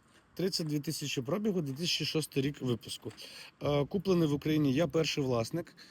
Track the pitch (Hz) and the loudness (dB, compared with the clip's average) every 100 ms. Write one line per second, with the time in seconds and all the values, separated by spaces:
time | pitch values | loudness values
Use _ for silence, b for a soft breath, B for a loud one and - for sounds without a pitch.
0 | b b _ - 185 - 160 147 147 147 | b b _ -4 -2 -2 -2 -2 -2 -4
1 | 143 143 120 196 214 185 143 135 170 - | -4 -4 -2 0 0 0 -2 -4 -2 -2
2 | 151 160 143 139 139 143 127 113 - - | 0 -2 -2 0 0 -2 -2 -2 -4 -12
3 | 110 - B B B _ 139 143 143 196 | -12 -14 B B B _ 0 2 2 -2
4 | 190 175 156 143 151 151 143 131 165 160 | 2 4 4 2 2 4 4 4 2 2
5 | 151 - 131 120 117 165 170 - B | 0 0 2 2 0 -4 -6 -14 B